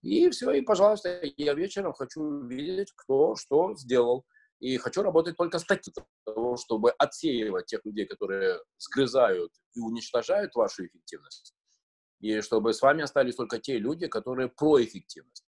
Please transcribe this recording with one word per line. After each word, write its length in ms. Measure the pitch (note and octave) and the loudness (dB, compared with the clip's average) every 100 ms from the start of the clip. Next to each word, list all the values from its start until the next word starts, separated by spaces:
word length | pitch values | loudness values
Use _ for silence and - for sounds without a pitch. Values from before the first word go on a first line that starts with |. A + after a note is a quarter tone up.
и 280 | E3 G3+ F4 | 2 4 4
всё, 220 | C4 B3+ | 4 0
и, 100 | C#4 | 0
пожалуйста, 580 | B3+ F#3+ G3+ G#3 F3+ F3+ D#3 C#3 | 2 4 6 4 -4 -6 -8 -2
я 180 | D3 | 0
вечером 380 | C#3+ F#3+ G3 F#3+ | 0 -2 -4 -6
хочу 540 | - B2+ - D3+ C#3+ B2 | -6 -10 -6 -6 -6 -8
видеть, 460 | B2+ D#3 F#3 G3 - | -8 -6 -6 -6 -10
кто 380 | - C3+ E3 G#3+ | 0 4 4 2
что 380 | - C#3+ F#3 F#3 | 0 2 2 -2
сделал. 480 | B2+ B2+ A#2+ B2+ _ _ _ _ | 0 2 4 0 _ _ _ _
И 140 | B2+ C3 | -4 -4
хочу 260 | - - | -2 -2
работать 360 | G3+ D#3+ E3 E3 | 2 2 2 -2
только 200 | F3 E3+ | -4 -4
с 60 | |
таким, 300 | - F#3+ - | -2 -2 -2
для 400 | - - _ - | -18 -20 _ -10
того, 240 | A2 A#2+ B2 | -4 -2 -4
чтобы 320 | - A2 A#2 | -4 2 2
отсеивать 760 | - C#3+ - D#3+ A#2+ G#2+ F#2 | 4 0 0 -2 -2 -2 -4
тех 180 | - G#2 G#2+ | -6 -8 -8
людей, 180 | G#2 | -6
которые 560 | G2 G2+ G2 G2 F#2+ F2 - _ | -8 -6 -6 0 0 -2 -8 _
сгрызают 760 | - C3+ C3 C3 A#2 F#2 E2+ _ _ | -8 -2 2 4 4 2 -4 _ _
и 80 | A#2+ | -10
уничтожают 760 | A2+ A#2 - A#2+ A2+ G3 G3+ | -6 -6 -4 -4 0 -2 0
вашу 300 | A#2+ G#2+ - | 0 0 -2
эффективность, 720 | F2 _ - D#2+ _ - - _ _ _ _ _ _ _ | -12 _ -20 -20 _ -20 -20 _ _ _ _ _ _ _
и 220 | G#2+ G#2+ | -4 -2
чтобы 320 | G#2 A2 A2 | 0 0 2
с 80 | G#2+ | 4
вами 200 | C3+ D#3 | 4 4
остались 340 | D3 C#3+ B2+ A#2 | 0 0 0 -2
только 220 | A#2 A2+ | -6 -6
те 200 | - B2 | -4 -4
люди, 280 | A2 E3 E3+ | -4 -4 -6
которые 440 | A2 A2+ B2+ B2+ | -6 -6 -6 -6
про 340 | - D3+ C#3+ | 0 4 4
эффективность. 640 | A2 F#2 - D#2+ _ - _ | 4 -4 -18 -20 _ -20 _